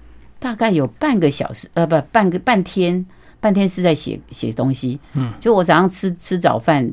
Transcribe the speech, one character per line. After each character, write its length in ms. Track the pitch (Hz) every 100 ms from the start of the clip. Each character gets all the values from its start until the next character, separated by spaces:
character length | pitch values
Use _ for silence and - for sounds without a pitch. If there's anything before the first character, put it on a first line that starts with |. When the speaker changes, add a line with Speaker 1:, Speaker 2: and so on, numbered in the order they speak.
| - - - -
Speaker 1:
大 160 | 254 214
概 160 | 226
有 160 | 170 127
半 320 | - 302 226
个 100 | 151
小 240 | 139 -
时， 160 | - - -
呃， 100 | 165
不， 160 | 160 -
半 160 | - 196
个， 120 | 180
半 240 | 262 220
天， 420 | 180 196 175 180 180 - - -
半 140 | 214
天 160 | 196 196
是 140 | 185
在 100 | 180
写， 260 | 151 - 104 -
写 200 | 120 117
东 220 | 113 131
西。 260 | 131 127 135 -
Speaker 2:
嗯。 180 | 143 123 104
Speaker 1:
就 140 | 226
我 100 | 208
早 120 | 175 160
上 120 | 185
吃， 240 | - 190 175
吃 200 | - 185
早 180 | 170 113
饭， 320 | 117 147 120